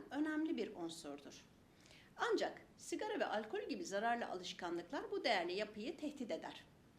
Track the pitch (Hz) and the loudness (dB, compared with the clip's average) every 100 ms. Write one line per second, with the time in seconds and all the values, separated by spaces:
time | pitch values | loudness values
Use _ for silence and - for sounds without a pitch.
0 | - 277 311 311 320 240 196 - 165 - | -2 2 4 4 2 2 0 -2 -4 -4
1 | 147 143 - - - - - - - - | -8 -8 -10 -16 -18 -20 -20 -20 -20 -20
2 | - - 453 392 151 - - - - 330 | -18 0 4 4 4 -2 -14 -14 -4 -2
3 | 427 403 208 214 220 403 466 220 165 196 | 0 2 4 2 0 -2 -2 -4 0 2
4 | 226 240 - 180 180 - 175 170 - 311 | 2 2 0 -2 -4 -4 -2 -2 -2 -4
5 | 403 403 269 202 175 185 208 208 247 - | -2 2 4 4 4 0 0 -2 -6 -4
6 | 196 - 226 160 - - - - - | -6 -4 -4 -2 -4 -10 -16 -20 -20